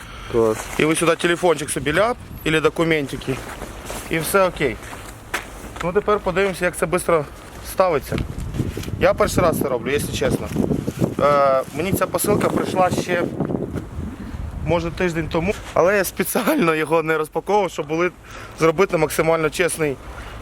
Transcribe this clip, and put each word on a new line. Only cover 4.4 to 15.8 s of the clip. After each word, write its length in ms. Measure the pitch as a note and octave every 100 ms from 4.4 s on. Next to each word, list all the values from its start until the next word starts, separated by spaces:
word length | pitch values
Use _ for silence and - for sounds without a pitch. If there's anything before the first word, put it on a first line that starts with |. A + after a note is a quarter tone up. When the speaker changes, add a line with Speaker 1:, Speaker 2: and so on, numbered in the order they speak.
| F#3
Speaker 2:
окей. 300 | - C#3+ G#2 - - - - - - - - - -
Ну, 80 | E3+
тепер 260 | G3 G#3 G#3
подивимося, 460 | F#3+ F3 G3 E3
як 120 | F3+ -
це 100 | F3
швидко 380 | F3 - E3 C#3 - - - -
ставиться. 460 | - F#3 D3 - - - - - - - - - -
Я 140 | F3
перший 280 | G#3 G#3 -
раз 140 | F3 -
це 100 | C#3+
роблю, 220 | B2 A#2
якщо 220 | C#3+ D3
чесно. 360 | C3+ C3 - A2 - - - - - - -
Е, 420 | C#3 C#3+ C#3 C3 B2 C#3
мені 160 | F#3+
ця 140 | - F#3
посилка 420 | F3+ G#3 G3+ F#3+
прийшла 420 | E3 E3 F#3 F3+
ще, 320 | - - F3 - - - - - - - - - - - - - - D3+
може, 240 | E3+ E3
тиждень 380 | D3+ F3+ D#3+ D3+
тому, 260 | E3 F3+ - -
але 220 | D3